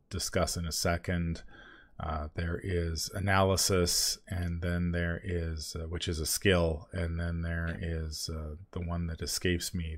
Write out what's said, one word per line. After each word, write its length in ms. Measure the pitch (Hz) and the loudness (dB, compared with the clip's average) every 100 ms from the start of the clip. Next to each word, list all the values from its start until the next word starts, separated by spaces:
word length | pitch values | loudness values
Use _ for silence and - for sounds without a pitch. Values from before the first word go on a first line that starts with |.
| - | -8
discuss 480 | 95 - 95 82 90 | -6 -2 0 0 0
in 80 | 85 | -4
a 60 | |
second. 720 | - 90 85 - 87 85 85 - - - - - - | 0 0 0 0 0 0 -2 -8 -18 -20 -20 -18 -8
Uh, 300 | 80 78 73 - | -4 -4 -4 -4
there 240 | 85 85 | -2 -2
is 480 | - 87 82 80 - | 0 0 0 -2 -4
Analysis, 1040 | 98 95 95 95 95 - 92 87 - - - - | -2 4 6 6 4 4 4 4 4 2 -2 -4
and 340 | 85 87 85 | -2 -2 -2
then 300 | 90 87 87 | 0 0 2
there 300 | 85 85 85 | 0 0 -2
is, 520 | - 87 82 80 - - | -2 -2 -2 -4 -6 -8
uh, 60 | 82 | -6
which 200 | 85 - | -4 -2
is 120 | 78 | -2
a 60 | 76 | 0
skill, 640 | - 101 87 82 76 - | 2 6 6 6 2 -4
and 280 | 90 85 82 | -4 -2 -2
then 240 | 85 85 | -2 -2
there 340 | 82 82 82 80 | -2 -2 -2 -2
is, 500 | 82 80 80 78 - | -2 -2 -4 -6 -6
uh, 220 | 80 78 76 95 | -6 -6 -10 -10
the 100 | 87 | -6
one 260 | 85 85 85 | -4 -2 -2
that 140 | 80 | -4
escapes 520 | - - 92 87 - | -4 0 2 2 0
me, 220 | 90 80 | -4 -4